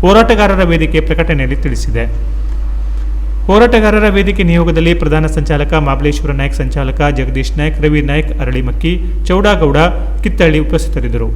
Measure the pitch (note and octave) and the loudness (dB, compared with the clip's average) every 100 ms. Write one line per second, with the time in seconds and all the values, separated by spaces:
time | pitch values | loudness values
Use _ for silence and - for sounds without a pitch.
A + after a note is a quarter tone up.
0 | F3 G#3 A3+ A3 G#3 F#3+ F3+ E3 D#3 D#3 | 4 4 4 4 2 2 2 2 2 0
1 | D3+ D#3 D#3 D3+ C3 C#3 C#3+ D3 - A2 | 0 0 0 0 0 -2 -2 -2 -2 -2
2 | A2+ - - - - - - - - - | -2 -4 -4 -4 -4 -2 -2 -4 -4 -4
3 | - - - - - G3+ A#3 A#3+ G#3+ G#3+ | -4 -4 -4 -4 2 4 4 4 4 2
4 | G#3+ G3 G3 G3+ F3+ E3+ E3+ D#3+ E3 - | 2 2 0 2 2 2 2 2 2 2
5 | D#3 D#3 D#3 D#3+ D3 D3 C#3+ D#3+ C#3+ C3+ | 0 0 0 -2 0 0 0 0 0 0
6 | C#3+ C#3+ - C#3 C#3 - C3 C#3+ C3 C3 | 0 -2 -2 -2 -2 -2 -2 -2 -2 0
7 | D3 C3+ C3 B2+ C3 - D3 D3+ D3+ D3+ | 0 0 -2 -2 -2 -2 -2 0 0 0
8 | C#3+ C#3+ D3+ D3+ B2+ B2+ B2+ - - F3+ | 0 -2 -2 -4 -2 -2 -2 -2 -2 -2
9 | - - - F3+ G#3 G3 D#3 C#3+ F3 D#3 | -4 -4 0 0 2 2 2 2 0 0
10 | - - A3 - E3+ D#3 D3+ E3 D3+ D3 | -4 -4 -4 0 2 2 0 -2 -2 -4
11 | B2 A2+ A2 | -2 -4 -4